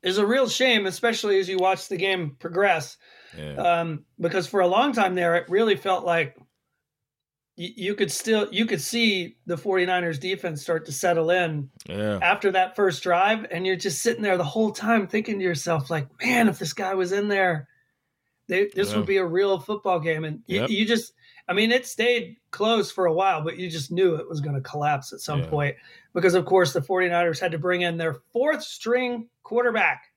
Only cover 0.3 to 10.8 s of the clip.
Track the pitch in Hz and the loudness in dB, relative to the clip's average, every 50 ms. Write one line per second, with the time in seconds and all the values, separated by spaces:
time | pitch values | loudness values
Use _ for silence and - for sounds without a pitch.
0.3 | 240 269 262 233 - - 254 262 240 214 202 190 - - - 233 226 220 - 208 | 4 2 2 2 2 2 2 4 4 2 2 -2 -4 0 -2 0 0 0 0 2
1.3 | 202 190 190 175 190 185 180 190 190 - - - 196 175 180 196 190 180 170 151 | 2 2 2 0 -2 0 2 2 2 0 -4 -8 -6 -2 0 0 0 -2 -2 -6
2.3 | 135 _ - 170 170 180 202 202 175 160 139 - - _ _ _ - - - - | -8 _ -12 -6 0 2 2 2 2 0 -2 -8 -16 _ _ _ -20 -20 -20 -20
3.3 | - - - - - - - 175 170 170 170 165 160 143 - _ _ _ 170 170 | -16 -14 -12 -10 -6 -2 0 0 2 2 0 -4 -6 -8 -10 _ _ _ -4 -2
4.3 | 180 190 170 - - 202 185 175 185 214 262 294 262 240 202 185 180 180 175 170 | 0 -2 -4 0 0 2 2 4 4 4 2 2 2 2 0 0 0 0 0 2
5.3 | 170 175 170 - 175 202 233 220 196 - - 196 185 180 - 180 170 165 156 135 | 2 0 0 0 0 2 2 2 2 0 0 -2 -2 0 0 0 0 0 0 -2
6.3 | - - - _ _ _ _ _ _ _ _ _ _ _ _ _ _ _ _ _ | -6 -18 -20 _ _ _ _ _ _ _ _ _ _ _ _ _ _ _ _ _
7.3 | _ _ _ _ _ - - 180 - - 190 190 208 202 196 165 - - - 220 | _ _ _ _ _ -12 -12 -12 -10 -6 -4 -4 0 0 0 -2 -2 -6 0 0
8.3 | 220 214 208 - - 190 233 220 - 160 139 - - 233 233 220 202 185 175 - | 2 2 2 0 0 -2 0 0 0 -4 -4 -4 0 2 2 2 2 0 -4 -6
9.3 | - _ _ - 175 165 - 208 190 185 180 180 185 180 175 170 160 139 139 180 | -12 _ _ -6 -6 -4 -2 0 2 2 2 2 2 0 0 -2 -4 -4 -4 -4
10.3 | 190 185 - 175 156 143 - - 170 160 | -6 -4 -4 -6 -6 -6 -4 -2 -2 -2